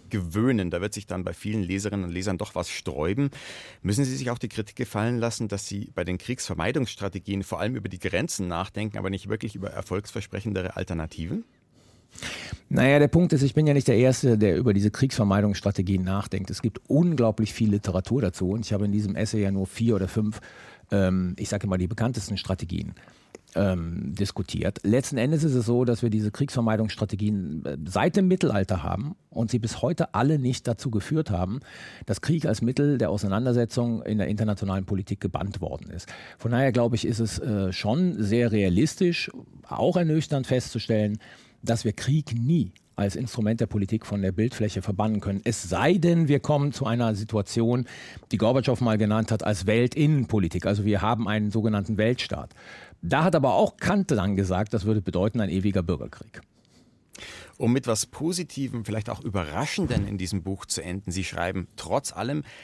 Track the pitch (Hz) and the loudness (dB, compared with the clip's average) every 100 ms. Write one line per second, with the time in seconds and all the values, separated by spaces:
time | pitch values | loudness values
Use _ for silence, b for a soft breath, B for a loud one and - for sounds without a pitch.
0 | - 107 87 92 123 117 90 87 104 104 | -6 -4 -2 0 2 2 0 -2 -4 -6
1 | - 92 90 85 104 110 87 98 101 101 | -8 -6 -6 -8 -4 -4 -2 -2 -2 -2
2 | 90 90 101 90 90 85 87 - - 67 | -4 -4 -4 -4 -4 -6 -6 -8 -8 -2
3 | 80 107 143 B B B B B - 104 | -2 0 -2 B B B B B -2 0
4 | 131 131 123 120 120 - 104 - 120 104 | 0 -2 -4 -4 -6 -6 -6 -6 -4 -2
5 | 113 120 117 - 107 101 - 101 - - | 0 0 -2 -2 -4 -4 -6 -8 -6 -6
6 | 87 90 - - - 82 92 147 120 - | -4 -4 -4 -6 -6 -2 -2 -2 -4 -4
7 | 98 98 - 98 98 82 107 127 101 92 | -6 -6 -4 -4 -4 -4 -4 -4 -6 -6
8 | 92 87 147 - 90 85 95 101 107 104 | -2 -2 -2 -4 -4 -2 -4 -6 -6 -4
9 | 95 98 101 104 113 98 95 101 - 92 | -4 -4 -4 -6 -6 -8 -10 -10 -6 -6
10 | - 110 104 101 107 98 90 92 - 82 | -6 -8 -8 -6 -4 -2 -4 -4 -4 -4
11 | 80 - 80 185 - _ _ B B B | -6 -6 -6 -6 -8 _ _ B B B
12 | B B B B B B - 131 127 143 | B B B B B B -2 4 6 8
13 | 147 165 175 143 135 - 151 143 131 107 | 8 6 6 4 4 4 4 4 6 6
14 | 127 127 135 110 104 82 127 98 104 - | 6 6 4 6 6 4 4 4 2 2
15 | 131 - 101 98 104 92 101 101 92 95 | 0 4 4 4 4 2 0 0 2 0
16 | 92 98 - 95 95 - 110 - - 277 | 0 -2 -2 -6 -6 -4 -4 -4 0 2
17 | 180 147 113 104 107 - 110 101 - 90 | 4 4 2 2 -2 0 2 2 0 -2
18 | - 131 98 - 92 107 104 101 104 104 | 0 0 0 0 -2 -2 -2 -2 0 0
19 | 104 92 110 110 98 98 95 - 117 104 | 0 -2 -2 0 0 0 -4 0 0 2
20 | 92 113 107 110 B B B B - 101 | 0 -2 -2 -4 B B B B -2 2
21 | 92 92 90 92 107 101 101 92 90 107 | 2 2 -2 -4 -4 -2 0 0 -2 -2
22 | 113 120 - 101 - 92 85 85 - B | -2 -2 -4 -4 -4 -4 -4 -6 -6 B
23 | B B B - _ - 101 90 82 85 | B B B -20 _ 0 2 0 -2 -4
24 | 71 98 101 - - - 82 - 98 120 | -4 -4 -4 -4 -6 -2 -2 0 2 2
25 | 131 127 127 160 160 127 113 120 123 117 | 2 0 2 2 2 2 2 2 2 2
26 | 120 107 104 - 143 123 113 110 110 - | 2 0 0 -2 -2 0 2 2 0 -2
27 | 107 98 104 101 85 76 - 71 78 98 | -4 -2 0 0 -2 -6 -6 -6 -2 2
28 | 156 202 185 185 151 104 95 92 85 90 | 2 4 4 4 4 2 0 -2 -2 -4
29 | 143 - _ 117 117 123 113 - 131 170 | -4 -10 _ -4 -2 -2 -2 -2 -2 0
30 | 165 - 135 151 123 120 - 113 135 107 | -2 0 2 2 0 -2 -2 -2 -2 -2
31 | - 156 151 90 90 117 B B B B | 0 -2 0 -2 -2 -4 B B B B
32 | - 104 - 160 160 113 117 131 143 131 | -6 -4 0 0 0 0 0 2 2 2
33 | 98 98 101 98 127 120 117 - 120 113 | 2 0 0 0 2 2 2 0 0 -2
34 | - 107 85 104 107 101 98 95 92 98 | -2 0 0 0 0 0 -2 -2 -2 -4
35 | 101 101 92 - 98 - - - - - | -4 -4 -4 -4 -6 -6 -6 -8 -10 -14
36 | B B B - 117 120 135 120 120 117 | B B B -8 -2 2 4 4 2 2
37 | - 110 110 - 135 104 95 90 104 143 | 0 0 -2 -2 -2 0 -2 -2 0 2
38 | 185 104 101 117 120 107 95 87 156 - | 2 0 2 2 4 4 4 4 2 2
39 | 175 170 - - - - - - 147 180 | 0 0 -6 -10 -18 -20 -10 0 2 2
40 | 165 156 - 139 127 127 - 113 - 110 | 2 2 0 -2 0 0 0 -4 0 2
41 | 104 107 B B B B - 117 110 - | 2 -2 B B B B -2 0 0 -2
42 | - 151 - 117 123 170 92 - _ - | 0 0 0 -2 2 2 0 -6 _ -2
43 | 101 - 117 - 104 113 120 107 95 113 | -2 -2 -4 -2 0 0 0 -2 -2 -2
44 | - 101 95 92 117 - 107 113 - 101 | -2 -2 0 0 0 0 -2 -2 -2 0
45 | 107 107 101 98 - 110 92 87 135 185 | 0 0 -2 -2 -2 -4 -2 0 2 4
46 | 170 170 151 143 - 147 143 - 107 117 | 4 4 4 2 2 2 0 -2 -2 2
47 | 117 101 110 107 98 117 113 123 120 B | 2 0 -2 -2 0 0 2 2 -2 B
48 | B B - 196 - 131 131 120 120 107 | B B -4 2 4 4 2 2 4 4
49 | 107 107 110 110 - 101 95 113 123 - | 4 2 2 0 0 0 2 4 4 2
50 | 151 147 117 107 85 87 - 104 104 101 | 4 4 2 2 2 0 0 2 2 2
51 | 107 113 104 107 104 110 110 104 98 104 | 2 0 0 0 0 0 2 0 0 2
52 | 110 127 - - - B B B B - | 2 0 -4 -8 -8 B B B B -10
53 | 85 131 175 160 131 98 214 - - 196 | -2 2 4 4 4 4 2 0 0 2
54 | 190 117 95 98 92 90 110 113 101 107 | 2 2 2 2 2 0 0 0 0 0
55 | 95 92 104 117 98 92 101 95 85 76 | 0 0 0 0 0 0 0 0 0 -2
56 | 55 - - - - b b b b _ | -6 -14 -18 -20 -20 b b b b _
57 | _ B B B B - 117 131 123 110 | _ B B B B -2 2 2 2 0
58 | - - 156 180 156 - 131 117 107 110 | -2 -4 -4 -2 -6 -6 -6 -4 -4 -4
59 | 107 104 - 95 76 82 151 - 156 117 | -4 -6 -4 -2 -2 -2 -2 -2 0 0
60 | 98 101 92 98 87 95 - - 80 92 | 0 -4 -4 -4 -4 -6 -6 -6 -6 -6
61 | 98 87 87 85 87 92 87 - 80 120 | -6 -6 -4 -4 -4 -4 -6 -10 -4 -2
62 | - - 117 80 B B | -2 -6 -4 -4 B B